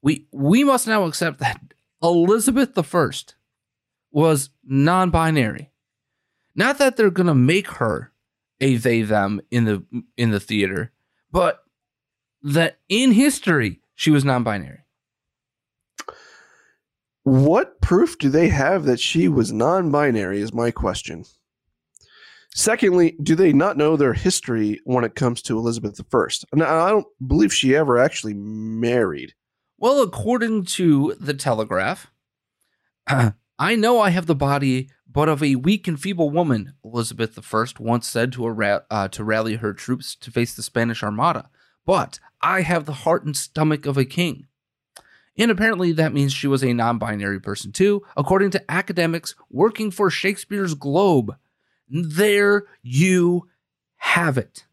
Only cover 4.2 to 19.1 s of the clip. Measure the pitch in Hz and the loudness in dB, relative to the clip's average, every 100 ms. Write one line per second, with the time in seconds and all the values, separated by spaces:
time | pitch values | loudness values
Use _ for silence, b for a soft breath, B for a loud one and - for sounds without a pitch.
4.2 | 160 151 139 _ - 135 147 180 185 165 | 2 2 -2 _ -4 2 4 4 2 2
5.2 | 160 156 117 - - _ _ _ _ _ | 2 2 0 -4 -14 _ _ _ _ _
6.2 | _ _ _ - 226 277 277 240 214 180 | _ _ _ -2 -2 2 0 4 2 4
7.2 | 175 143 123 180 196 - 117 76 - _ | 2 4 4 2 -2 -4 -4 -4 -8 _
8.2 | _ _ _ _ 135 123 120 117 107 107 | _ _ _ _ 0 2 2 0 2 2
9.2 | 98 101 - 120 110 101 - 120 - - | 0 -2 -4 0 0 0 -4 -12 -12 -4
10.2 | 117 101 - 107 98 95 76 _ _ _ | 0 0 -2 -2 0 -2 -8 _ _ _
11.2 | _ 170 175 - _ _ _ _ _ _ | _ 0 0 -2 _ _ _ _ _ _
12.2 | _ _ 143 147 175 - _ 202 262 214 | _ _ -4 0 -2 -4 _ 2 4 4
13.2 | 277 269 - 156 110 85 _ _ - 147 | 4 0 0 0 0 -4 _ _ 2 2
14.2 | 139 127 117 104 69 - _ _ _ _ | 4 0 0 -4 -8 -18 _ _ _ _
15.2 | _ _ _ _ _ _ _ - - B | _ _ _ _ _ _ _ -20 -20 B
16.2 | B B B B B B _ _ _ _ | B B B B B B _ _ _ _
17.2 | - 131 139 190 381 _ - 180 330 - | 0 2 4 2 0 _ 2 2 2 0
18.2 | 143 143 170 143 139 190 147 120 - | 0 2 2 2 0 0 0 0 0